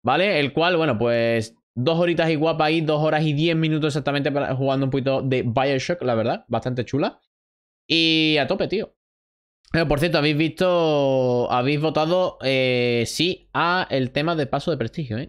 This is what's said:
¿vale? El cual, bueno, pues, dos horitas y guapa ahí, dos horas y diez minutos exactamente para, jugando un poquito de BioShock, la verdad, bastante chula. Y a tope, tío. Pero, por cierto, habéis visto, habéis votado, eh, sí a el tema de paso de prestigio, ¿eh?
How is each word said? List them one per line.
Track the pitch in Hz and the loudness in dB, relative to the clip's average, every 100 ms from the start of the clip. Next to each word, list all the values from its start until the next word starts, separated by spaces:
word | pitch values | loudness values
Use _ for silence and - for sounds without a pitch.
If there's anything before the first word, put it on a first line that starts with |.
¿vale? | 113 147 196 160 | 0 0 2 0
El | 139 | 0
cual, | - 170 175 | 0 0 2
bueno, | 160 110 | 0 0
pues, | 120 117 117 117 110 _ _ - | 0 2 2 0 -4 _ _ -4
dos | 127 165 | 0 2
horitas | 175 170 165 | 2 2 0
y | 156 | 0
guapa | 160 160 | 0 0
ahí, | 156 165 | 0 2
dos | 156 151 | 0 0
horas | 156 156 | 2 2
y | 156 | 0
diez | 143 165 | 0 0
minutos | 165 160 156 151 | 2 0 0 0
exactamente | 143 135 143 143 | -2 -2 -2 -2
para, | 139 - 131 | -2 -2 -2
jugando | 135 135 139 | 0 0 0
un | |
poquito | 139 131 135 | -2 -2 -2
de | 135 127 | 0 -2
BioShock, | 120 120 135 135 131 175 | 0 0 0 -2 -2 -4
la | 127 | 0
verdad, | 113 110 190 - | 0 0 -4 -4
bastante | 117 127 123 | -4 -4 -6
chula. | 117 135 202 - _ _ _ _ _ _ - | -4 -2 -2 -6 _ _ _ _ _ _ 0
Y | 165 165 160 156 151 | 2 4 2 2 2
a | 135 | 0
tope, | 196 156 | -2 -2
tío. | 160 - _ _ _ _ _ _ _ _ | -4 -6 _ _ _ _ _ _ _ _
Pero, | 165 156 | -2 2
por | 147 | 2
cierto, | 170 156 | 2 2
habéis | 147 151 | 2 2
visto, | 160 - 185 175 160 147 139 131 127 123 120 | 0 0 2 2 2 2 2 2 2 0 0
habéis | 123 127 147 | 0 0 0
votado, | 156 151 160 180 185 - | 0 0 0 0 0 -2
eh, | 127 131 127 123 123 120 113 | -2 0 2 0 0 0 -2
sí | - 170 - _ | 0 -2 -2 _
a | 131 165 180 - | -2 0 -2 -2
el | 139 127 | -4 -2
tema | 147 156 | -2 -2
de | 165 131 | -2 -2
paso | 127 - | -4 -4
de | 143 | -4
prestigio, | 117 - 135 | -4 -6 -8
¿eh? | 110 | -8